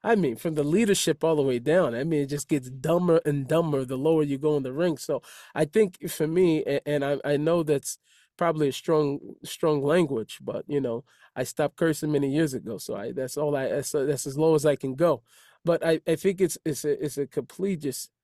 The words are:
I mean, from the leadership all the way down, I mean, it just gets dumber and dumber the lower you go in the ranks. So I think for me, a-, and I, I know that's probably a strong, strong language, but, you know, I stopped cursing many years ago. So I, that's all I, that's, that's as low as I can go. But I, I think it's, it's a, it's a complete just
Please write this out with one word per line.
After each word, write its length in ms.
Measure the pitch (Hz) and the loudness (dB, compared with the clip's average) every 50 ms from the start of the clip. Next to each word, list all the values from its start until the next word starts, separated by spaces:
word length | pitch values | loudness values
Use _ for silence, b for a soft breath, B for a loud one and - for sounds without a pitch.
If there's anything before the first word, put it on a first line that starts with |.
I 140 | - 208 233 | 2 2 2
mean, 220 | 214 175 135 113 | 4 4 0 0
from 160 | 110 - 170 160 | -2 -4 -4 -2
the 100 | 151 143 | 0 0
leadership 600 | 147 160 202 233 202 196 - - - 156 - - | 2 2 2 4 4 2 2 2 0 0 0 2
all 100 | 165 160 | 2 2
the 60 | 151 | 2
way 180 | 139 135 127 120 | 2 2 0 0
down, 340 | 120 143 160 185 175 131 117 | 0 2 4 4 4 2 0
I 120 | 117 139 | -2 -2
mean, 160 | 165 165 147 | 0 0 0
it 60 | 143 | 0
just 200 | 135 143 147 - | -2 -4 -6 -2
gets 220 | _ 156 143 127 127 | _ -2 -2 -2 -6
dumber 500 | 135 135 127 156 165 175 180 175 165 165 - | -14 -8 -2 0 2 2 4 4 4 4 4
and 220 | 151 147 143 135 123 | 2 -2 -2 -2 0
dumber 340 | 156 165 170 160 143 135 131 | 2 2 2 2 0 -2 -2
the 140 | 123 131 | -4 -6
lower 260 | 131 139 160 165 160 151 | -2 0 2 2 2 2
you 140 | 147 139 | 0 -2
go 180 | 135 143 151 151 | -2 0 0 0
in 80 | 147 135 | 0 -2
the 80 | 127 | -4
ranks. 320 | 127 147 175 180 156 131 - | -4 -2 -2 -2 -2 -4 -4
So 200 | - 147 - B B B B B B B | -6 -6 -6 B B B B B B B
I 120 | - 160 | -2 -2
think 440 | 151 - 220 220 185 180 - - 170 | 0 2 2 2 2 0 -8 -10 -10
for 180 | - - 160 | -4 -2 -2
me, 360 | 151 160 180 185 175 160 156 - | 0 2 4 4 4 4 2 0
a-, 220 | - 139 143 - | 0 -2 -2 -2
and 160 | - 147 147 139 | -2 -2 0 0
I, 160 | 139 143 135 - | 0 -2 -2 0
I 100 | 143 147 | -2 0
know 280 | 143 151 160 170 175 165 | 0 2 2 2 2 2
that's 340 | 151 147 139 - - - _ b b b b b b b | 2 0 0 -2 -6 -12 _ b b b b b b b
probably 320 | - 180 165 160 156 151 139 | -2 0 0 2 2 0 0
a 40 | 127 | 0
strong, 640 | - - - 165 151 151 143 143 143 - - - _ - | -2 0 2 2 4 4 2 -2 -4 -8 -14 -18 _ -14
strong 380 | 165 - - - 160 151 147 | -14 -8 -2 0 0 2 2
language, 560 | 135 143 156 180 175 135 139 113 107 - - - | 2 2 4 4 2 2 0 -4 -4 -6 -12 -12
but, 220 | 135 123 - - - | -10 -6 -6 -6 -6
you 120 | - 147 143 | -2 -2 -2
know, 240 | 135 123 117 120 - b b b b b b | 0 -2 -4 -6 -8 b b b b b b
I 80 | - 131 | -6 -6
stopped 320 | - - - 151 143 _ | -6 -2 -2 -2 -2 _
cursing 360 | - 170 165 156 - - 151 151 | 0 0 0 0 0 -2 0 0
many 160 | 147 143 135 | 0 0 0
years 220 | 135 151 165 147 127 | 2 2 0 0 -2
ago. 240 | 113 73 - 113 | -6 -8 -8 -10
So 180 | 92 - - 110 | -10 -8 -8 -8
I, 160 | 101 101 123 | -8 -8 -8
that's 240 | 123 127 131 123 - | -6 -6 -8 -6 -4
all 220 | 147 147 147 143 | -4 -2 0 0
I, 100 | 139 131 | 0 -2
that's, 240 | 123 98 143 131 - | -2 -2 -2 -4 -2
that's 360 | - 147 135 143 147 131 - | -2 -2 0 0 -2 -2 -4
as 100 | 143 131 | -8 -2
low 180 | 143 156 160 160 | 0 2 4 4
as 100 | 151 139 | 4 4
I 120 | 156 143 | 2 0
can 180 | - - 135 127 | 0 -2 -6 -2
go. 260 | 131 165 170 147 117 b b b b b b b b b | 0 2 2 2 0 b b b b b b b b b
But 200 | 170 170 160 - | 0 0 2 2
I, 140 | 165 165 156 _ | 2 0 2 _
I 80 | - 165 | -2 -2
think 240 | 151 - 190 196 175 | 0 0 -2 0 2
it's, 180 | 190 165 - - _ | 0 0 0 -4 _
it's 220 | 160 143 - - | -6 -6 -2 -2
a, 180 | 147 143 - 147 | -2 -2 -2 -2
it's 140 | 147 - | -6 -4
a 100 | - 143 | -4 -6
complete 540 | 127 - 151 123 - - - 185 202 190 156 | -4 -4 -6 -6 -6 -8 -6 -4 -4 -4 -2
just 280 | 147 139 123 - - - _ _ | -4 -6 -6 -6 -12 -14 _ _